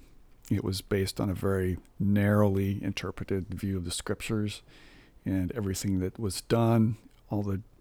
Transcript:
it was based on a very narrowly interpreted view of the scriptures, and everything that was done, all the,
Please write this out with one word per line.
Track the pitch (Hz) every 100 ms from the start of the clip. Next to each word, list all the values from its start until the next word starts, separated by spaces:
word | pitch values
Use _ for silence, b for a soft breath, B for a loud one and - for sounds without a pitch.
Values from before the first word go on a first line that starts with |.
| b b - - -
it | 104
was | - 95
based | - 101 95 -
on | 104
a | 92
very | 101 95 92 87 - -
narrowly | 98 101 101 104 104 98 98 101
interpreted | 98 - 92 - - 95 -
view | 90 98 95
of | 87
the |
scriptures, | - - 104 - 110 104 - - b b b b b 95
and | 95 90
everything | - 98 95 104 95
that | 92 -
was | 107 -
done, | - 117 117 117 110 110 - _ -
all | 104
the, | 101 95 - -